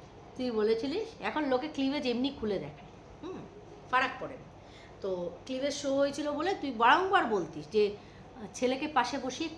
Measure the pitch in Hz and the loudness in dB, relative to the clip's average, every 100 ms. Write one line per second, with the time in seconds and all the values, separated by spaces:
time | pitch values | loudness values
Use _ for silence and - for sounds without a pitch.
0 | - - - - 254 220 214 226 269 339 | -18 -18 -14 -4 -2 2 4 4 0 -2
1 | 440 - - 302 294 254 302 294 269 285 | -4 -4 -4 0 4 2 2 0 2 2
2 | 254 233 269 277 214 190 143 - - - | 2 2 0 -2 -2 -2 -4 -10 -16 -18
3 | - - 311 320 120 - - - - 247 | -20 -14 -10 -10 -12 -16 -18 -18 0 2
4 | 262 - 151 135 - - - - - - | 2 -2 -10 -10 -16 -20 -20 -20 -20 -8
5 | 196 180 175 - - 254 277 277 277 269 | -4 -2 -4 -8 -6 -2 -2 -2 0 4
6 | 277 277 294 285 339 403 285 220 233 302 | 2 2 -2 0 0 0 -2 4 8 8
7 | 381 381 302 208 156 - 147 214 208 208 | 6 4 4 2 0 -6 -2 2 2 2
8 | - - - - 208 - 254 262 294 285 | -12 -18 -18 -12 -12 -2 0 2 0 2
9 | 240 277 247 - 320 | 2 0 -4 -4 -6